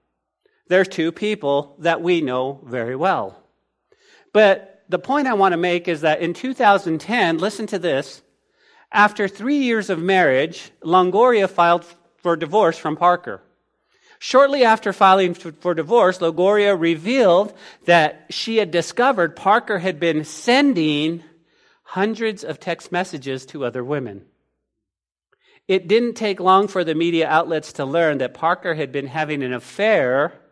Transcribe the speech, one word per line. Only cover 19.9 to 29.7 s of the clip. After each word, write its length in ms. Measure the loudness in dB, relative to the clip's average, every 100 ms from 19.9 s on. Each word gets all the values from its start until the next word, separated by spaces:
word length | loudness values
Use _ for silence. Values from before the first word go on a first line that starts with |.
| -2
been 240 | -2 -2
sending 1000 | -4 -6 0 2 2 2 0 0 -2 -6 -12 _ _ _ _ _
hundreds 600 | -10 -2 -2 -2 -6 -6
of 160 | -10 -10
text 320 | -8 -8 -6
messages 560 | -6 -6 -8 -8 -10 -10
to 180 | -8 -6
other 180 | -6
women. 420 | -6 -6 -6 -12 -20 _ _ _ _ _ _ _ _ _ _ _ _ _ -4
It 180 | -2 2
didn't 280 | 2 2 -2
take 240 | -6 -2
long 280 | 4 4 2
for 160 | -2
the 120 | -2 -2
media 340 | 0 0 0
outlets 440 | 0 0 -4 -6
to 120 | -8 -4
learn 320 | 0 0 0
that 160 | -4
Parker 400 | -4 -4 -2 -4
had 180 | -6 -6
been 140 | -6 -8
having 380 | -6 -6 -6
an 100 | -6
affair 800 | -8 -10